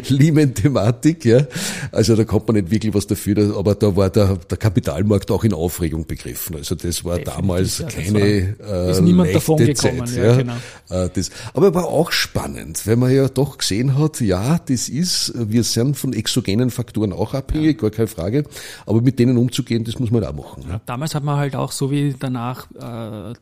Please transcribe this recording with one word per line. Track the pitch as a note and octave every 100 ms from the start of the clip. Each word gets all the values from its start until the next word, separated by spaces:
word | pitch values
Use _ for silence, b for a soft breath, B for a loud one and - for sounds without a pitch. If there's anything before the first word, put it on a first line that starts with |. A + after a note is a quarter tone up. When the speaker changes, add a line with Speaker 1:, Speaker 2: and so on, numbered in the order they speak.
| -
Speaker 1:
Lehman-Thematik, | C#3+ D#3 D3+ D3 A#2 - A#2 G2+ A#2+ D3 E3+ A#2+
ja. | A#2+ D3 B B B B
Also | - A2 G#2+
da |
konnte | - G#2 -
man | G#2+
nicht | E2+
wirklich | G#2+ G#2+
was | G2+ -
dafür, | G2+ - G#2
da, | G#2 G#2
aber | G2+ G2
da | G#2+ F#2
war | F#2+
der, | A2 G2 F#2+
der | - -
Kapitalmarkt | A2 F#2 - D2 G#2 G2+ -
auch | F#2+
in | A2
Aufregung | E2 F2 - E2 D#2+ D#2
begriffen. | D2+ - B1 - D#2
Also | C#2+ E2+
das | F2 E2+
war | F2 F2
Speaker 2:
Definitiv, | - -
Speaker 1:
damals | F2+ F2 F#2+ -
Speaker 2:
ja, | D#3
das |
Speaker 1:
keine, | - F2 G#2 G2+ G#2 F#2+ G#2+
Speaker 2:
war, | - F#2 F2+
Speaker 1:
äh, |
Speaker 2:
ist | F#2+
niemand | F2+ F2+ -
Speaker 1:
leichte |
Speaker 2:
davon | G2 - D#3 -
gekommen, | C#3 - B2+ A#2+
Speaker 1:
Zeit, | B2
Speaker 2:
ja, |
Speaker 1:
ja. | G#2+ B2+
Speaker 2:
genau. | B2 A#2+ B B _
Speaker 1:
Äh, | F2+ F#2
das, | - E2+ B B
aber | - F#3+
war | E3+ E3
auch | C#3+ E3
spannend, | - - - - - - D#2+ G2
weil | A#2
man | B2+
ja | C3+ C3+
doch | C3 C#3+ -
gesehen | - G2 C3 C3+
hat, | D3+ D3+
ja, | A2+ F2+ A#2 E3
das | - B2 -
ist, | C3 F3+ - - B2+
wir | A2 A#2
sind | A2 A#2 B2+ C#3+
von | C#3
exogenen | A2+ - C3+ G2+ G#2 B2+
Faktoren | A#2+ A2+ - G#2+
auch | F2 G#2+
abhängig, | C3 - D#3 D#3 C#3+
Speaker 2:
Ja. |
Speaker 1:
gar | G#2+
keine | A2 A2
Frage, | - F2 C3 D3 B B B -
aber | G#2+
mit | B2 -
denen | A#2+ B2
umzugehen, | A#2+ - B2 A#2
das | A#2 G#2
muss | A#2
man | A#2
auch | D2
machen, | D2 - -
Speaker 2:
Ja. | C#2
Speaker 1:
ja. | F#2+ -
Speaker 2:
Damals | B2 D#3 D3+
hat |
man | C#3+ C#3+
halt | C#3+ C3
auch, | C3+
so | - C3+
wie | C#3+ C#3+ C3
danach, | C3+ B2 A#2+ C3 - -
äh, | B2+ A#2 A2+ G#2+ F#2+ A#2+